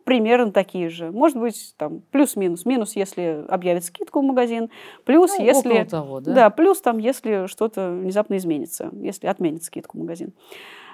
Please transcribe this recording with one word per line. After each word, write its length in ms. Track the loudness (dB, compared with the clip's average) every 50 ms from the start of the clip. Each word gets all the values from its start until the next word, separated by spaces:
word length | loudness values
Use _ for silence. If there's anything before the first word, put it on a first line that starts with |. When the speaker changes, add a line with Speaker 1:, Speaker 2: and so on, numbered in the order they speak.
| _
Speaker 1:
примерно 480 | 0 2 2 4 4 4 4 2 2 2
такие 360 | 0 0 0 -2 -6 -6 -6
же. 220 | -6 -8 -10 -8
Может 260 | -2 2 2 2 2
быть, 380 | 0 -2 -4 -4 -8 -12 -20 -12
там, 240 | -8 -8 -8 -8 -10 -10 _ 0
плюс-минус. 520 | 2 2 2 0 -2 -2 -2 -2 -4 -4
Минус, 300 | -2 -2 -2 -2 -4 -4
если 500 | -4 -6 -4 -6 -4 -4 -4 -4 -6 -4 -4
объявят 360 | -4 -2 0 0 -2 -2 -2
скидку 360 | -6 -10 -12 -12 -4 -2 0
в 40 | 0
магазин, 460 | 2 2 2 0 0 -2 -4 -6 -6 -10 -14 -20 -20 -20 -8 _
плюс, 280 | 4 6 6 6 4 2
Speaker 2:
Ну, 80 | 2 4
Speaker 1:
если 260 | 4 4 4 4 4 2
Speaker 2:
около 120 | 2 2
того, 360 | 0 -4 -8 -8 -8 -10 -8
да? 120 | -4 0 4
Speaker 1:
Да, 180 | 6 6 6
плюс, 300 | 6 6 4 4 4 4
там, 180 | 2 0 -2 0
если 500 | 0 -2 -2 -2 -2 -2 -2 -2 -2 -4
что-то 420 | -4 -4 -4 -4 -2 -4 -4 -4
внезапно 460 | -4 -4 -6 -2 0 -2 0 0 -2
изменится, 540 | -2 -2 -2 -2 -2 -4 -6 -8 -10 -10 -10 -10
если 340 | -10 -8 -10 -8 -6 -6
отменят 380 | -6 -4 -2 -2 -4 -4 -6 -10
скидку 340 | -14 -14 -14 -16 -14 -12 -12
в 20 |
магазин. 320 | -10 -10 -10 -10 -12 -14 -16 _ _ _ -20 -20 -20 -20 -20 -20 -20 -20